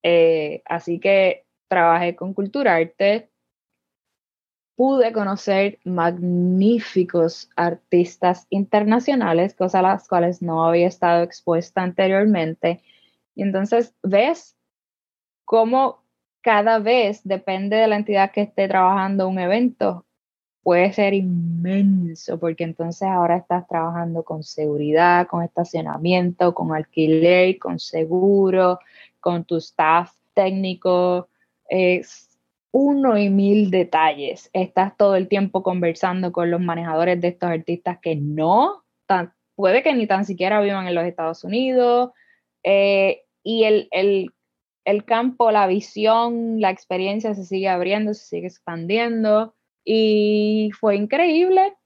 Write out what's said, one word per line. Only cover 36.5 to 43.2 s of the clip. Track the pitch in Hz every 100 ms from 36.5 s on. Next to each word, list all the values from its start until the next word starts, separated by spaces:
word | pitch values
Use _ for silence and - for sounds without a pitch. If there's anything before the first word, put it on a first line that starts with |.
| 170
manejadores | 180 170 170 160 175 180
de | 175
estos | 180 175
artistas | 165 165 170 - 175
que | 175 156
no | 147 151 160 202 311 403 _ _ _
tan, | 190 175 _ _
puede | - 196 220
que | 302
ni | 262 214
tan | 190 196
siquiera | 180 185 214
vivan | 202 196 185
en | 175
los | 175
Estados | 170 160 165
Unidos, | 175 214 262 254 240 240 247 _ _ _ _ _
eh, | - 196 196 196 196 -